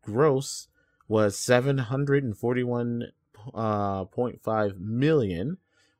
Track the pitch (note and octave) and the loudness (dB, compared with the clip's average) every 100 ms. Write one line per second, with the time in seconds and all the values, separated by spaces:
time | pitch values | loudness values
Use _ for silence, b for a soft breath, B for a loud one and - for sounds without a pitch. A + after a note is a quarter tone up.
0 | - G#2+ D3+ C3+ C#3 - - _ _ _ | -4 2 4 2 -2 -10 -16 _ _ _
1 | - A2 G#2 - - B2 C3+ C3+ A2+ C3+ | 0 2 2 0 2 4 4 0 0 -2
2 | C#3+ C#3+ C3 G2+ A#2+ B2 B2 A#2+ A#2+ A#2+ | 2 0 0 -2 -2 0 0 -2 -2 -4
3 | A#2 - _ - A2+ - A2+ G#2 G2+ G2 | -8 -14 _ -20 -12 -4 -2 0 0 -2
4 | F2+ - B2 - - A2 G#2 G2 G#2 A#2 | -4 -4 -4 -4 -2 0 0 -2 -4 0
5 | D3 D#3 G#2 E2+ A#2+ F#3 _ _ _ | 2 4 2 0 -4 -6 _ _ _